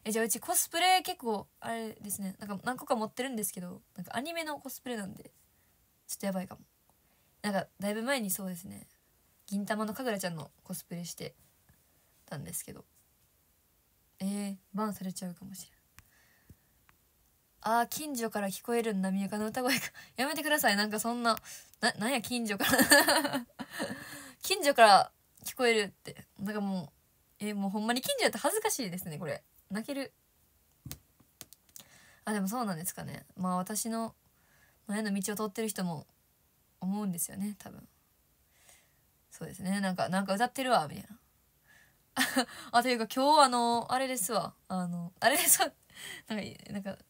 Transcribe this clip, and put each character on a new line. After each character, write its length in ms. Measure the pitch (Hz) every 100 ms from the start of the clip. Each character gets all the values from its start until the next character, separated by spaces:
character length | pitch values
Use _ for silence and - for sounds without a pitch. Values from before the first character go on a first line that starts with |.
え、 80 | 214
じ 60 | 220
ゃ 40 |
あ 20 |
う 40 | 226
ち 120 | 240
コ 140 | -
ス 160 | 349 -
プ 100 | 339
レ 220 | 359 370
結 160 | 370 359
構、 300 | 240 202 - _
あ 120 | 226
れ 200 | 226 220
で 160 | - 202
す 120 | 196
ね。 140 | 190 -
な 80 | 202
ん 20 |
か 100 | 196
何 120 | 247 254
個 100 | 302
か 80 |
持 120 | 247 214
っ 60 |
て 120 | -
る 60 | 262
ん 60 | 226
で 60 |
す 80 | 190
け 80 | 190
ど、 220 | 180 190 _ -
な 60 |
ん 40 | 180
か 100 | 233
ア 40 |
ニ 120 | 302
メ 120 | 330
の 140 | 311 285
コ 120 | 262
ス 100 | -
プ 80 | 254
レ 80 | 226
な 80 |
ん 80 | 196
で、 200 | - - _ _ _ _ _ _ _ -
ち 80 |
ょ 20 | -
っ 20 |
と 80 | 196
や 60 |
ば 80 | 185
い 80 | -
か 60 |
も。 80 | - - _ _ _ _ _ _ _
な 80 | 208
ん 20 |
か 140 | 190 - -
だ 120 | 202
い 40 |
ぶ 80 | 214
前 160 | 240 277
に 100 | 202
そ 140 | 196
う 40 | 185
で 60 | 175
す 80 |
ね。 220 | 196 202 - _ _ _ _ _ -
銀 200 | 202 196
魂 200 | 214 220
の 60 |
か 120 | 214
ぐ 60 | 254
ら 80 | 202
ち 80 | 180
ゃ 40 |
ん 60 | 160
の 140 | 147 _
コ 100 | -
ス 100 | 180
プ 100 | -
レ 100 | 175
し 100 | 170
て 200 | - - _ _ _ _ _ _ _ _ _ -
た 100 | 147
ん 80 |
で 80 | 151
す 100 | -
け 80 | -
ど。 140 | - - _ _ _ _ _ _ _ _ _ _ _ _ -
え 40 |
ー、 320 | 190 202 202 196 _
バ 140 | 196 214
ン 80 |
さ 100 | 196
れ 80 | 190
ち 140 | 175 185
ゃ 20 |
う 60 |
か 100 | 170
も 100 | 190
し 140 | 190 -
れ 60 |
ん。 40 | _ _ - _ _ _ _ _ - _ _ _ _ _ _ _ _ _ _
あ 200 | 214 233
ー、 60 | 233
近 280 | - 302 254
所 140 | 226
か 100 | 208
ら 80 | 196
聞 140 | -
こ 140 | - 233
え 60 |
る 120 | 226
ん、 80 | 196
波 180 | 190 190
ゆ 80 | 196
か 80 | 214
の 100 | 220
歌 160 | 240
声 140 | 254 254
が。 60 | - -
<laughs> 160 | - -
や 100 | 277
め 80 |
て 80 | 320
く 60 | 302
だ 120 | 302
さ 100 | 262
い。 60 | 202
な 100 | 214
ん 40 |
か 100 | 220
そ 120 | 233
ん 100 | 240
な、 140 | 233 214 - - - -
な-、 120 | - -
な 80 | 220
ん 60 |
や、 100 | 262
近 240 | - 247 220
所 100 | 196
か 80 |
ら。 840 | - 269 254 294 320 302 285 269 -
<laughs> 0 | - - - - - - - - -
近 200 | - 392
所 100 | 285
か 80 | 277
ら 300 | 220 190 - _ _ -
聞 120 | - -
こ 100 | 240
え 80 |
る 60 | 226 196
っ 20 |
て。 360 | - - - - -
な 140 | 202
ん 20 |
か 60 | 208
も 320 | 202 190 143 _ _ _ _ -
う、 40 |
え 80 | 208
ー、 20 |
も 120 | 208 196
う 40 |
ほ 100 | 208
ん 60 | 214
ま 60 |
に 80 | 247
近 160 | - 539
所 60 |
や 60 | 302
っ 20 |
た 60 | 220
ら 40 |
恥 120 | 302 415
ず 40 |
か 100 | 440
し 80 | - 202
い 40 |
で 80 | 180
す 100 | 175
ね、 100 | 151
こ 80 | 156
れ。 160 | - _ _ -
泣 160 | 202 226
け 60 |
る。 180 | 277 254 _ _ _ _ _ _ _ - - _ _ _ _ - - _ - - - - -
あ、 80 | 214
で 80 | 214
も 80 | 190
そ 120 | 247
う 40 |
な 100 | 214
ん 40 | 160
で 60 |
す 100 | 185
か 100 | -
ね。 220 | 135 - - -
ま 160 | 185
あ、 40 | 180
私 340 | 185 214 226
の 240 | 226 226 - _ _ _ _ _ _ -
前 160 | 208
の 100 | 214
道 200 | 196 190
を 40 | 190
通 80 | 214
っ 40 |
て 120 | 226
る 60 | 220
人 160 | -
も 220 | 180 151 - _ _ _ _ _ _ -
思 220 | 185 202
う 40 | 208
ん 60 |
で 60 | 170
す 120 | -
よ 60 | 196
ね、 200 | 202 202
多 120 | -
分。 160 | - - _ _ _ _ _ _ _ - - _ _ _ _ _
そ 140 | -
う 40 | 156
で 60 |
す 80 | -
ね。 180 | 185 202
な 120 | 190
ん 40 | 180
か、 120 | -
「な 120 | 190
ん 40 | 190
か 80 |
歌 120 | 196 240
っ 60 |
て 120 | -
る 60 | 254
わ」 160 | 202 147
み 80 | -
た 40 |
い 40 | -
な。 80 | - _ _ _ _ _ - _ _ _ 254
<laughs> 300 | 262 262 240 - -
あ、 100 | 240
と 60 | 247
い 60 |
う 40 | 240
か 80 | 220
今 220 | 262 277 311
日 80 |
あ 40 | 262
の、 440 | 240 233 233 -
あ 60 | 254
れ 100 | 262
で 80 | 254
す 160 | -
わ。 220 | 208 - - -
あ 180 | 185 180
の、 260 | 175 170 -
あ 80 | 233
れ 80 | 320
で 60 |
す 160 | 330 -
わ。 120 | 320 - _ -
<laughs> 280 | - - -
な 80 | 214
ん 20 |
か、 320 | 117 - -
な 60 | 202
ん 20 |
か、 160 | 196 190